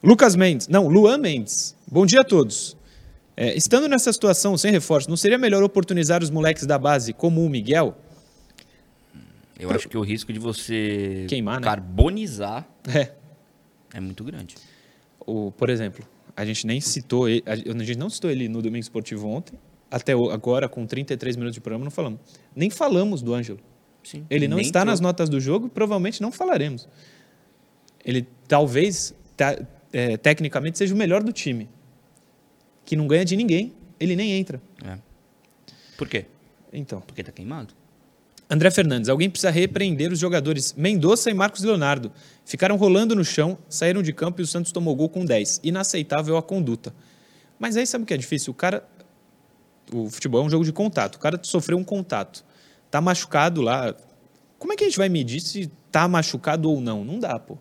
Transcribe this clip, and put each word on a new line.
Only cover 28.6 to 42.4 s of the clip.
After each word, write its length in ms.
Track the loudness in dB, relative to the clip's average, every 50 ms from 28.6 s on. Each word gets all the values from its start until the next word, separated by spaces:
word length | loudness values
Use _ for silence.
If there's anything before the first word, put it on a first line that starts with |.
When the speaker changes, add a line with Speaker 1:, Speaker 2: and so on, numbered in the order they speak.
| 4 4 2 2 2 2 0 -4 -8 -8 -10 -16 -20 -20 _
Speaker 1:
ta-, 220 | -2 0 0 0 -4 -10 -16 -18 -20 _ _
é, 240 | -4 -2 0 0 -2
tecnicamente, 640 | 2 4 2 2 4 0 -4 -2 -2 -4 -4 -2 -2
seja 160 | -2 0 0
o 20 |
melhor 260 | 0 2 2 2 2
do 100 | 0 -2
time, 360 | -6 -6 -4 -4 -4 -4 -8 -12 -18 -20 _ _ _ _ _ _ _ _ _ _ _ _ _ _ _ _ _ _ _ _ _
que 100 | -4 -2
não 100 | -2 2 2
ganha 160 | 2 2 2
de 120 | 2 0
ninguém, 360 | 0 2 2 2 2 0 -4 -10 -20 -20 -20 -10 _
ele 160 | -2 -2 0
nem 180 | 0 0 0
entra. 300 | 0 -2 -2 -4 -8 -14 -14 -18 -20 -16 -14
Speaker 2:
É. 120 | -14 -14 -14 -16 _ -20 _ _ _ _ _ _ _ _ _ _ -20 -20 _ -20 -20 -12
Por 120 | -12 -10 -6
quê? 180 | -6 -8 -8 -8 _ _ _ _ _ _ _ _
Speaker 1:
Então. 280 | -14 -14 -12 -12 -12 -14
Speaker 2:
Porque 200 | -14 -16 -16 -14
tá 100 | -14 -14
queimado. 420 | -14 -16 -14 -14 -12 -12 -14 -16 _ _ _ _ _ _ _ _ _ _ _ _ _ -20 _ _
Speaker 1:
André 200 | 0 4 4 4
Fernandes, 400 | 4 4 2 2 0 0 0 0
alguém 180 | 2 2 2 -2
precisa 220 | -2 0 0 2
repreender 600 | 2 2 0 0 0 -2 0 0 0 0 -2 -2
os 80 | -2 -2
jogadores 540 | -2 0 0 0 0 0 -2 -2 -4 -6 -4
Mendonça 560 | -2 0 0 2 2 4 4 4 4 2 -2
e 40 | 0
Marcos 280 | 0 0 0 -2 -2
Leonardo. 480 | -2 0 0 2 2 0 0 0 -4 -10 -12 -16 -20 -20 _ _